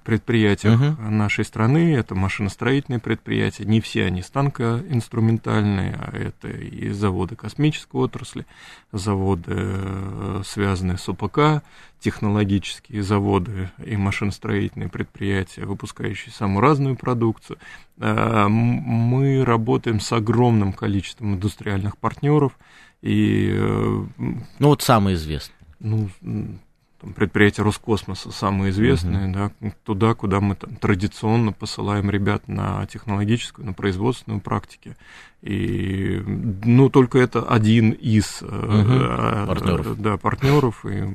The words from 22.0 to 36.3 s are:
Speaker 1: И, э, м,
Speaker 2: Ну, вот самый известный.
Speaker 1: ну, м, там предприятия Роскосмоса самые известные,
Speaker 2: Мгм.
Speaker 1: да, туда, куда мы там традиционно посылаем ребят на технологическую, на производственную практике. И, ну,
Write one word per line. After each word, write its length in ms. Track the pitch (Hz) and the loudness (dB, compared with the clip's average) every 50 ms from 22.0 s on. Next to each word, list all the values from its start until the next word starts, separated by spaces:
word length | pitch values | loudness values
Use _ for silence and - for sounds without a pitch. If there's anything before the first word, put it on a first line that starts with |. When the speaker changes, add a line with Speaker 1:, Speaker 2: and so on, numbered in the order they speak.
| - 110 - - - 143 151 151 143 127 - _ _ _ - - - - _ _ - | -4 -6 -4 -2 0 2 4 4 4 2 0 _ _ _ -20 -20 -20 -20 _ _ -4
Speaker 1:
И, 460 | 110 104 104 107 104 104 104 101 101 | 0 2 2 4 4 2 2 2 2
э, 540 | - 101 - 104 104 104 - 53 52 - - - - - | 0 0 0 0 0 0 0 0 -2 -2 -4 -6 -8 -8
м, 260 | 120 135 - 120 - - - - | -6 -6 -6 -6 -10 -10 -2 2
Speaker 2:
Ну, 80 | 135 | 4
вот 160 | 147 147 - - | 4 4 4 4
самый 320 | - 127 110 98 98 92 | 4 4 4 4 2 0
известный. 400 | 85 78 78 78 73 - - - _ - - - - | 0 -2 -4 -6 -6 -8 -10 -18 _ -20 -20 -18 -10
Speaker 1:
ну, 300 | - 110 110 107 107 98 - - | -6 -4 -2 -2 -2 -4 -8 -12
м, 380 | - 117 110 107 104 107 104 98 - _ _ _ _ _ _ _ | -10 -8 -6 -6 -6 -8 -12 -16 -20 _ _ _ _ _ _ _
там 120 | - 98 85 | -18 -10 -4
предприятия 500 | - 107 92 - 104 104 101 - - 101 | -4 -2 0 2 4 4 4 4 2 0
Роскосмоса 680 | 104 101 - - - 110 98 - - 95 - - - | 0 0 -2 -2 -2 -2 -2 -2 -6 -10 -10 -10 -12
самые 380 | - - 117 98 98 95 98 98 | -8 -4 -2 -2 0 0 0 0
известные, 560 | 92 101 113 123 135 - 85 87 85 98 98 | 0 2 2 4 2 2 0 0 -2 -2 -2
Speaker 2:
Мгм. 80 | 95 92 | -2 -2
Speaker 1:
да, 180 | 95 101 104 - - 113 107 - _ _ | -2 -4 -4 -6 -8 -10 -10 -10 _ _
туда, 300 | - 110 95 113 110 117 | -4 -2 2 2 2 2
куда 260 | - - 101 98 101 | 0 0 0 0 2
мы 140 | 101 101 98 | 2 0 -2
там 220 | - - - 113 | -4 -8 -14 -10
традиционно 760 | - - 101 104 92 95 101 - - - 107 110 120 117 107 | -4 0 0 0 2 0 -4 -4 -2 -2 0 2 2 2 0
посылаем 600 | 95 - - - - - 104 101 104 104 101 101 | -2 -6 -8 -10 -8 -4 -4 -2 -2 0 0 0
ребят 360 | 101 101 101 104 104 101 - | 0 0 0 0 -2 -2 -4
на 380 | - 101 101 98 98 98 98 101 | -6 -6 -4 -4 -2 -4 -4 -6
технологическую, 800 | - - 104 - 110 101 98 104 104 117 117 - - - - - | -8 -10 -10 -6 -4 -2 0 0 2 0 0 -2 -6 -12 -12 -10
на 80 | 101 92 | -10 -6
производственную 640 | - - 101 92 92 104 127 127 - - - 107 101 | -4 -2 -2 -2 0 0 -2 -2 -4 -6 -8 -8 -6
практике. 560 | - - - 104 - - - - - - - - - - - - - - _ _ | -4 -4 -4 -4 -6 -8 -16 -20 -20 -20 -20 -20 -20 -20 -20 -20 -20 -20 _ _
И, 800 | - 104 101 98 98 95 98 98 95 98 95 95 95 98 95 95 98 | -8 -6 -4 -2 -2 -2 -2 -2 -2 -2 -2 -2 -2 -2 -4 -4 -4
ну, 640 | 101 | -4